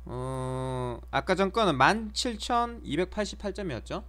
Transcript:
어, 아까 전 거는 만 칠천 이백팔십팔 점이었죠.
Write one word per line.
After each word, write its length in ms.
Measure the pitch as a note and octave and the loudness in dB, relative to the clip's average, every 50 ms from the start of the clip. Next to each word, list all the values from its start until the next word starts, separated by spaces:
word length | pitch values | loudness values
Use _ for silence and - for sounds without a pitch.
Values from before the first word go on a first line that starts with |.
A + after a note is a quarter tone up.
| - | -10
어, 960 | - A#2+ B2 B2+ C3 C3 C3 C3 C3 C3 C3 C3 C3 C3 B2+ B2+ B2 A#2+ A#2 - - | -8 -6 -6 -4 -4 -4 -4 -4 -4 -4 -2 -2 -2 -2 -2 -2 -4 -4 -6 -8 -2
아까 260 | - C3+ C#3 - F#3+ | -2 -2 2 2 2
전 180 | E3+ G3 F#3+ F#3+ | 4 4 2 4
거는 240 | A#3 A3+ F#3+ D3+ B2+ | 2 4 4 6 8
만 340 | C3 D3+ F#3 A3 A3+ G#3+ | 8 6 6 4 0 -4
칠천 680 | G#3+ - - B3+ A#3 G#3 - - B3 A#3+ A#3+ A#3+ A#3 A#3 D#3+ | -4 -2 -2 -2 -2 -4 -2 2 2 2 2 0 -2 -8 -6
이백팔십팔 720 | - C3 D3+ F#3 F3+ - - G#3+ F#3+ - - - G#3 F#3+ | -2 0 0 0 0 0 -2 -2 -2 -4 -6 -6 -6 -4
점이었죠. 500 | - G#3 F3+ C3+ G#2+ - - C#3 F3 - | -4 -4 -4 -4 -4 -6 -6 -6 -6 -6